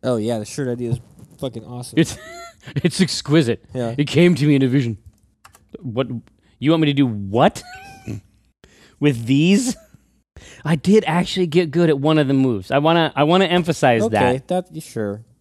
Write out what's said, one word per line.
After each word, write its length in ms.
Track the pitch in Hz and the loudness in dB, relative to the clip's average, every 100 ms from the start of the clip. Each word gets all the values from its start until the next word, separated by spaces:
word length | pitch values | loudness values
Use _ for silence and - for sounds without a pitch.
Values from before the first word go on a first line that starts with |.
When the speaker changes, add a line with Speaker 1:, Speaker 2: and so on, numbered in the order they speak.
Speaker 1:
Oh, 160 | 131 120 | -2 -2
yeah, 220 | 107 117 | -2 -4
the 60 | 104 | -6
shirt 220 | - 131 | -8 -6
idea 220 | 120 120 | -6 -6
is 100 | 117 - - - - | -6 -8 -20 -20 -12
fucking 280 | 135 120 107 | -10 -10 -14
awesome. 340 | 123 123 - | -14 -6 0
Speaker 2:
It's, 180 | 160 - - 679 679 | 0 -2 -16 -18 -20
<laughs> 280 | _ - - | _ -10 -4
it's 220 | 180 - | -4 0
exquisite. 640 | 190 - - 156 123 110 _ 131 | -2 -2 0 2 2 -2 _ -8
Speaker 1:
Yeah. 180 | 120 117 | -6 -4
Speaker 2:
It 120 | 147 | -2
came 260 | 135 175 | 4 4
to 140 | 156 147 | 4 2
me 80 | 139 | 2
in 80 | |
a 40 | 131 | 2
vision. 300 | 131 117 107 - _ _ _ - _ _ - | 0 -2 -6 -12 _ _ _ -20 _ _ -16
What, 260 | 139 110 131 120 - _ _ _ | -10 -6 -6 -6 -12 _ _ _
you 100 | 131 | 0
want 100 | 165 | 2
me 60 | 151 | 2
to 60 | |
do 140 | 139 135 | 2 0
what? 560 | 104 98 107 165 - 719 762 784 784 762 | -2 -4 2 2 2 -18 -20 -20 -18 -14
<laughs> 920 | 107 _ _ _ _ _ _ _ _ | -14 _ _ _ _ _ _ _ _
With 280 | 147 120 113 | 0 0 0
these? 500 | 135 165 202 254 - _ _ _ _ _ - - - 147 | 2 4 2 0 -8 _ _ _ _ _ -20 -20 -14 -4
I 100 | 160 | -2
did 300 | 180 214 180 | 4 2 4
actually 400 | 165 175 - 180 | -2 -2 -2 0
get 240 | 156 170 | 0 0
good 180 | 147 170 | 2 2
at 100 | 143 | 2
one 180 | 143 156 | 2 2
of 100 | 139 | 2
the 60 | |
moves. 360 | 135 131 107 92 | 2 2 -2 -2
I 100 | 139 | 0
wanna, 340 | 151 170 156 - | 2 2 0 0
I 80 | |
wanna 220 | 147 180 190 | 2 4 2
emphasize 560 | 180 170 156 139 117 | 0 0 0 2 2
Speaker 1:
Okay, 380 | 110 107 98 131 - | 2 2 2 0 -2
Speaker 2:
that. 200 | 185 180 | -4 -4
Speaker 1:
that, 100 | 156 | -14
sure. 400 | - - 104 104 113 _ | -12 -6 -6 -6 -12 _